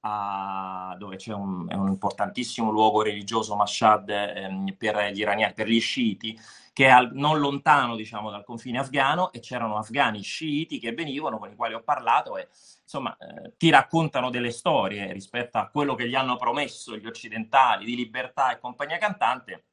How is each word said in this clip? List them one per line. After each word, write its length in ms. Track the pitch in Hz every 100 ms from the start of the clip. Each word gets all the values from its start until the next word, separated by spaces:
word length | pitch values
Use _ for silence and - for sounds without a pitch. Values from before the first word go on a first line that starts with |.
a, 960 | 107 104 101 98 95 95 95 92 92 92
dove 180 | 101 92
c'è 180 | -
un, 320 | 107 98 90 87
è 60 |
un 140 | 104 98
importantissimo 800 | 95 101 - 101 110 117 - 113
luogo 320 | 107 110 107
religioso, 520 | 107 104 101 113 110 104
Mashhad, 520 | 101 - 113 104 98
ehm, 640 | 104 101 95 98 95 139 95
per 320 | 110 107 101
gli 60 | 101
iraniani, 340 | - 101 107
per 160 | - 107
gli 120 | 113
sciiti, 600 | 113 - 117 98 110 110 - - -
che 140 | - 131
è 40 |
al-, 200 | 127 123
non 260 | 131 147 156
lontano, 560 | 143 139 160 147 123 117
diciamo, 340 | 107 110 107
dal 140 | 101
confine 340 | 104 117 127 120
afghano, 540 | 131 139 135 160 185
e 80 | 120
c'erano 360 | - 123 117 107
afghani 460 | 110 120 131 107
sciiti 560 | 95 - 160 147 160 135
che 140 | 113
venivano, 460 | 120 160 135 151 110
con 120 | 101
i 60 | 107
quali 180 | 117
ho 80 | 113
parlato, 540 | - 143 117 131 - 101
e, 100 | 90 _ - -
insomma, 360 | _ 143 123 -
eh, 380 | - - - _
ti 120 | 165
raccontano 600 | 143 - 165 156 139 127
delle 220 | 123 120
storie 600 | 120 185 143 98 101 98
rispetto 460 | 95 98 120 120 113
a 80 | 101
quello 300 | 147 143 127
che 120 | 120
gli 60 |
hanno 220 | 131 131 123
promesso 600 | 120 131 139 - - 107
gli 100 | 110
occidentali 800 | 113 113 110 110 135 127 101
di 120 | 107 120
libertà 560 | 120 117 131 - 131
e 80 | 120
compagnia 380 | 123 120 143 170
cantante. 680 | 214 196 113 127 - 87 _